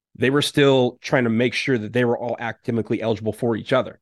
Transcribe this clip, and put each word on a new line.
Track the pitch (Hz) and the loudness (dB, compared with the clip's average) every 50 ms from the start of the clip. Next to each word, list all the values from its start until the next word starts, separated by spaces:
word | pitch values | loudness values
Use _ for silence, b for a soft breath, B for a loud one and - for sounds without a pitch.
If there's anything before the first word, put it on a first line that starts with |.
| _ _ - - | _ _ -6 -2
they | 120 131 | 0 2
were | 135 147 | 2 2
still | 143 - - 151 143 139 135 131 123 120 - _ | 0 0 2 4 4 6 6 4 4 2 -2 _
trying | - - 160 135 123 | -4 -2 0 2 2
to | 117 | 2
make | 113 113 123 123 | 2 2 0 0
sure | - - - - 131 | 0 -2 -2 -2 -2
that | 117 107 107 | -2 -2 -2
they | 107 123 123 | -2 0 0
were | 117 120 | 0 0
all | - 117 120 117 - | -2 -4 -6 -6 -6
academically | 117 113 107 _ _ - 117 113 101 - 120 101 | -8 -10 -10 _ _ -4 -2 -2 -2 -2 -4 -2
eligible | - 110 110 98 107 110 | -2 -4 -4 -4 -4 -6
for | 101 - 127 117 113 | -4 -2 -2 -2 -2
each | 101 101 - | -2 -2 0
other." | 135 131 113 - - _ | 0 0 0 -2 -8 _